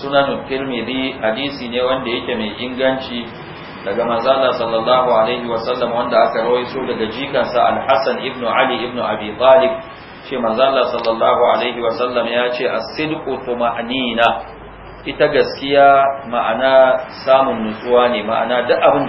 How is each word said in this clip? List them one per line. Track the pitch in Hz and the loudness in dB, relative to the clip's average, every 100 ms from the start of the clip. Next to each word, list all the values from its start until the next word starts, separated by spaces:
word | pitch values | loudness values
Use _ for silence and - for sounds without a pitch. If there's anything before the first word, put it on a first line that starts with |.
Sunanut | 139 139 135 110 - | 0 2 2 -2 -4
Tirmidhi, | 135 131 120 110 131 131 - | -6 -4 -6 -4 -4 -4 -2
hadisi | 110 117 143 139 120 | -2 -2 -4 -6 -6
ne | 123 | -2
wanda | 127 131 117 | 0 0 -2
yake | 127 135 | -4 -4
mai | 113 107 101 | -4 -4 -6
inganci | 127 123 131 127 - 120 113 - - - - - | -8 0 0 0 -6 -10 -10 -12 -16 -16 -16 -10
daga | 98 107 113 | -6 -2 -2
Manzo | 117 127 | 0 2
Allah | 135 127 | 2 2
sallallahu | 120 113 113 120 127 123 | 0 -2 0 2 2 4
alaihi | 113 113 123 120 | 2 2 -2 -4
wa | 113 | -4
sallam, | 120 123 117 | -4 -2 -2
wanda | 117 120 113 | -2 0 2
aka | 117 117 117 | 2 2 0
rawaito | 123 123 135 120 | 0 -2 -6 -6
daga | 110 107 | -4 -4
jikansa | 131 139 131 110 120 | -6 -4 -2 0 2
Al-Hasan | 110 107 - 135 131 113 | 2 2 0 0 0 -2
ibn | 127 123 117 | -4 -6 -2
Ali | 110 131 117 120 | 0 0 0 -4
ibn | 123 | -4
Abi | 107 107 104 104 | -4 -4 -6 2
Talib, | 131 131 131 - - - - - - | 6 6 4 -2 -10 -18 -20 -18 -8
ce | 131 | -4
Manzo | 113 113 | -2 2
Allah | 113 127 123 | 2 2 0
sallallahu | 117 113 113 123 120 120 113 | -2 -2 0 2 2 2 2
alaihi | 120 120 | -2 -2
wa | 117 | -2
sallam | 113 123 120 117 | -2 -2 -2 -2
ya | 120 123 | 0 -2
ce, | 123 123 | -2 -2
"As-sidqu | 110 113 - 151 151 139 123 | -4 -6 -6 -6 -6 -6 -6
tuma'nina", | 123 120 117 117 117 131 123 113 113 - - - - - - - | -4 -2 -2 -2 -4 -4 -2 2 2 0 -8 -16 -18 -18 -20 -14
ita | - - 151 | -6 0 2
gaskiya | 135 - - 139 139 139 139 135 - 110 | 4 0 -2 0 6 8 6 4 0 -4
ma'ana | 120 113 117 135 131 131 - - - 139 | -2 -2 2 4 6 6 4 -2 -4 4
samun | 135 131 113 107 | 4 4 -2 -6
nutsuwa | 104 120 123 123 | -6 2 4 4
ne, | 107 | 0
ma'ana | 104 113 113 123 120 | -2 -2 0 0 2
duk | - | 4
abin | 156 143 | 4 4